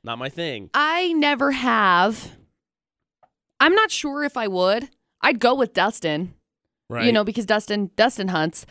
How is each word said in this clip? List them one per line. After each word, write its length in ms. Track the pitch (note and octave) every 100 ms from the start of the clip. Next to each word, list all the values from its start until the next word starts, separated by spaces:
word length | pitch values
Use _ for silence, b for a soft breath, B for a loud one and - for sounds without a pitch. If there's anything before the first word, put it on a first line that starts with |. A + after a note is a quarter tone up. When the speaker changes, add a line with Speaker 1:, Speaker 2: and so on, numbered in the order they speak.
Speaker 1:
Not 160 | - A#2
my 100 | C3
thing. 400 | C3+ E3+ A#2+ F#2
Speaker 2:
I 380 | B3 D4+ E4 F4+
never 380 | D#4+ D4 C#4 C#4
have. 760 | C4+ B3+ A3+ G3 F3 G3 A3 - - _ _ _ _ _ _ _ _ _ _ _ -
I'm 140 | D4 G4
not 160 | A4
sure 320 | - D4+ C#4
if 140 | D4 C4
I 100 | A3
would. 420 | F#3 F3+ G#3+ C4+ _ _ _
I'd 180 | B3 A3+
go 160 | A#3+ C4+
with 180 | B3
Dustin. 600 | - F#3+ - E3 D3+ F3+ - _ _ _ _ -
Speaker 1:
Right. 160 | A#3 A#3
Speaker 2:
You 80 |
know, 100 | A3+
because 220 | G#3 A#3 G3+
Dustin, 440 | A3 - G#3 G3 -
Dustin 320 | A3+ - F#3+
hunts, 380 | F3 D#3 - -